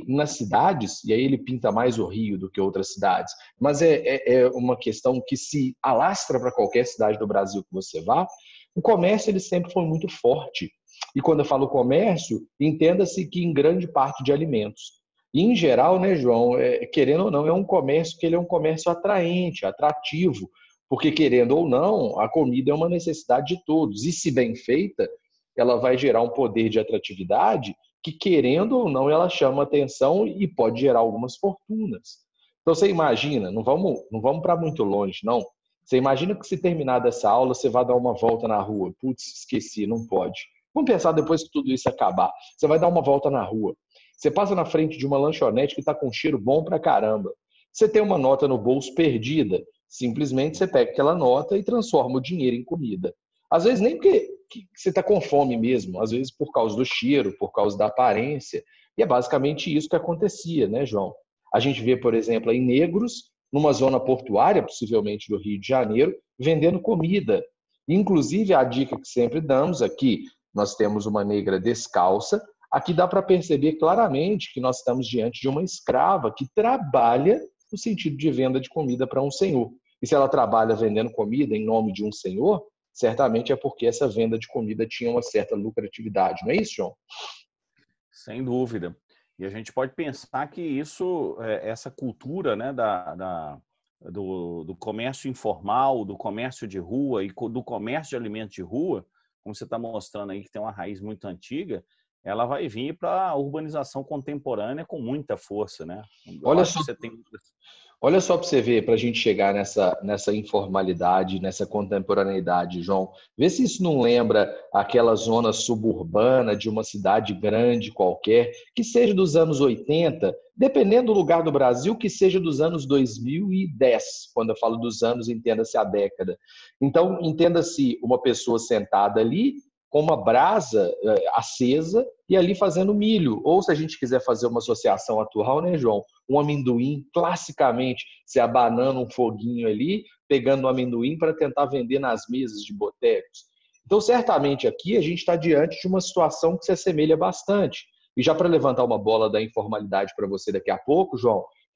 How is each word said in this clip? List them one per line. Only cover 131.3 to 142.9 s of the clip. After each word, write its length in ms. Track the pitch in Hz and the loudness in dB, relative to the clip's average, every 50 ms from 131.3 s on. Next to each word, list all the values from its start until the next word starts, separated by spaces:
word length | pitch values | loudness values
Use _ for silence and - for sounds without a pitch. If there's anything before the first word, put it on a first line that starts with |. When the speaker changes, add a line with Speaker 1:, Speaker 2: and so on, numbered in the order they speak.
| 71 | 0
Speaker 1:
acesa, 680 | 117 - - - - 127 123 135 156 160 170 190 233 262 - - _ _ - | -2 -2 -4 -2 0 2 2 2 2 0 0 0 0 0 -2 -6 _ _ 2
e 80 | 185 | 4
ali 160 | 190 175 180 | 4 4 4
fazendo 400 | 202 196 202 190 151 180 190 202 | 2 2 0 2 2 2 2 2
milho. 480 | 208 208 208 214 226 196 160 127 107 101 - | 2 2 2 2 4 4 2 2 0 0 2
Ou, 180 | 151 170 190 | 2 2 4
se 80 | 196 - | 4 2
a 60 | 160 | 0
gente 200 | 147 160 160 - | 0 0 -4 -6
quiser 220 | - 135 117 127 127 - | -6 -2 0 0 0 2
fazer 240 | 127 117 107 120 117 | 0 0 0 0 -2
uma 100 | 117 117 | -2 -2
associação 640 | - - 113 - - 113 95 - - - 110 110 | -2 -2 -2 0 2 2 2 0 -2 -2 -2 -2
atual, 420 | 107 - - 107 104 123 135 151 | -2 -2 -2 -2 0 0 0 0
né, 160 | 170 180 180 151 | 0 0 0 0
João? 240 | 127 113 104 101 - _ _ _ _ - | 2 0 0 0 -2 _ _ _ _ 0
Um 120 | 135 147 | 0 2
amendoim, 640 | 147 147 147 143 131 123 120 117 123 139 147 143 131 _ - | 2 2 0 0 0 0 0 0 0 -2 -2 -4 -6 _ -2
classicamente, 920 | 170 170 170 175 - - - 143 - 147 127 117 123 131 127 123 - - - - _ _ | 0 0 0 -2 -4 -8 -6 -2 0 2 2 2 0 -2 -4 -4 -6 -10 -16 -20 _ _
se 140 | - - 131 | -2 0 2
abanando 580 | 117 117 117 127 120 117 117 117 127 135 135 131 | 2 4 4 4 4 4 2 2 0 0 0 -2
um 100 | 123 123 | -4 -4
foguinho 600 | - - 123 113 110 104 110 120 123 117 117 110 | -2 -2 0 0 -2 -4 -6 -6 -4 -2 -2 0
ali, 340 | 104 107 131 170 202 214 - - _ _ _ - | 0 0 0 -2 -2 -4 -6 -10 _ _ _ 0
pegando 360 | 143 135 120 135 139 135 131 | 0 2 2 2 2 2 2
um 40 | 131 | 0
amendoim 480 | 127 127 123 123 117 117 120 139 160 | 0 0 -2 -2 -2 -2 -2 -2 -2
pra 160 | 160 165 160 | 0 -2 -2
tentar 340 | 156 156 156 139 135 143 143 | 0 0 -2 -2 0 0 -2
vender 340 | 135 139 135 120 117 131 135 | 0 -2 -4 -2 -2 -2 -2
nas 240 | 139 127 113 104 - - | 0 -2 -4 -4 -4 -6
mesas 340 | 120 131 131 113 104 104 | -6 -4 -4 -6 -8 -12
de 120 | 104 104 104 | -14 -12 -8
botecos. 680 | 101 104 98 | -6 -6 -6